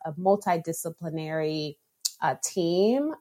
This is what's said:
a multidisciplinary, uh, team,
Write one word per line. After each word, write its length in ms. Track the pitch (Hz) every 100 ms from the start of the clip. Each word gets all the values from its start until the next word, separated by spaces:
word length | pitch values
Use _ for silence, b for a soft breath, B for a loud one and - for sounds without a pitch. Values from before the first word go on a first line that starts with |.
| 160
a 80 |
multidisciplinary, 1600 | 151 185 202 202 170 165 165 170 160 165 160 156 160 156 156 151 - _ _ - -
uh, 140 | 151 135
team, 680 | - 190 170 180 214 262 302 302